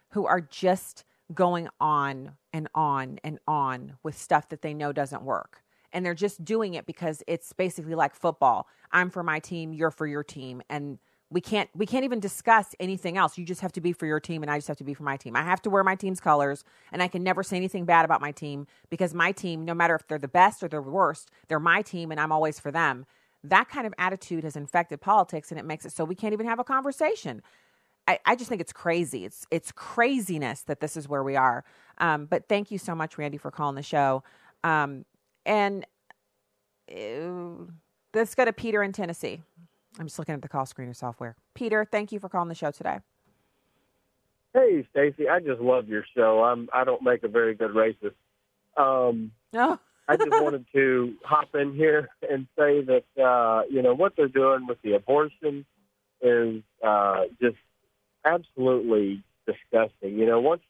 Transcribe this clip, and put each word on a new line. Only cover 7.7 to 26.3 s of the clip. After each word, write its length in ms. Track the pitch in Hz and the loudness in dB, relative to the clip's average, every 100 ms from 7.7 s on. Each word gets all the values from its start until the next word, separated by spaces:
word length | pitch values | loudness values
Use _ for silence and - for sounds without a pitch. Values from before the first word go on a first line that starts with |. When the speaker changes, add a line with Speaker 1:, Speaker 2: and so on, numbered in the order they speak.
| 170 160 165 | -4 -6 0
Speaker 1:
like 180 | 147 | 0
football. 540 | - 175 147 135 110 - _ - | 0 -4 2 2 2 -2 _ -2
I'm 180 | 175 180 | 0 0
for 120 | 185 | -4
my 180 | 170 156 | -4 -4
team, 320 | - 170 160 | -6 -10 -8
you're 180 | 156 160 | -2 -2
for 160 | - 156 | -2 -6
your 160 | 147 | -6
team. 400 | 143 - 131 127 - | -8 -12 -14 -14 -10
And 280 | 147 143 135 _ _ - | -8 -8 -12 _ _ -6
we 80 | 175 | -6
can't, 280 | - 208 - 165 | -2 -4 -4 -6
we 80 | |
can't 200 | 208 254 | -4 -2
even 160 | 269 240 | -2 -4
discuss 540 | 196 - - 226 196 - | -6 -4 4 4 2 -6
anything 360 | 180 185 175 185 | -6 -4 -4 0
else. 200 | 165 - | 0 0
You 80 | |
just 160 | 170 180 | -10 -8
have 120 | 185 | -8
to 80 | - | -4
be 120 | 170 | -4
for 140 | 170 156 | -4 -2
your 140 | 151 | -4
team, 220 | - 165 | -4 -8
and 80 | 147 | -4
I 80 | 147 | -4
just 100 | 147 | -6
have 80 | 147 | -10
to 60 | |
be 100 | 139 | -10
for 100 | 143 | -8
my 120 | 143 135 | -6 -6
team. 200 | 127 120 | -4 -2
I 60 | |
have 200 | 165 180 | 0 -2
to 80 | 220 | 2
wear 140 | 196 | 2
my 100 | 190 | 2
team's 260 | 190 190 185 | 0 -4 -2
colors, 440 | 170 147 139 143 - _ - | 2 4 4 -2 -10 _ -10
and 100 | 170 | -4
I 60 | 180 | -2
can 140 | 180 | -2
never 200 | 185 185 | -2 -2
say 140 | 185 185 | -2 -4
anything 280 | 185 - | -4 -4
bad 200 | 170 165 | 4 6
about 160 | 160 165 | 6 2
my 120 | 147 | -2
team 340 | 139 147 143 143 _ - | -10 -12 -12 -14 _ -10
because 260 | 165 180 | -4 -2
my 160 | 170 170 | 0 0
team, 340 | 196 185 165 | 0 -8 -8
no 100 | 165 | -6
matter 200 | 170 170 | 0 2
if 120 | 160 - | 2 -2
they're 100 | 151 | -8
the 100 | 139 | 0
best 340 | 175 190 - | 4 4 4
or 60 | 170 | -8
the 120 | 156 | -8
worst, 500 | 135 180 165 147 - _ - | -4 2 2 0 -12 _ -4
they're 120 | 156 | -2
my 220 | 165 180 | 2 2
team, 280 | 208 180 165 | 0 -8 -8
and 100 | 156 | -4
I'm 120 | 156 | 0
always 260 | 156 156 147 | 0 0 -4
for 140 | 147 | -6
them. 340 | 151 156 127 135 _ _ _ | -2 -2 -2 -10 _ _ _
That 260 | 147 185 262 | 2 4 4
kind 180 | 294 226 | -6 -8
of 80 | - | -4
attitude 480 | 180 190 - 170 | -4 -4 -8 -8
has 100 | 156 | -8
infected 460 | 147 143 175 170 143 | -10 -4 -4 -4 -6
politics, 500 | - 208 180 160 - | 0 2 2 -2 -10
and 80 | 160 | -12
it 60 | |
makes 200 | 156 156 | -10 -10
it 80 | 160 | -12
so 120 | - | -8
we 120 | 160 185 | -6 -6
can't 160 | 214 | -4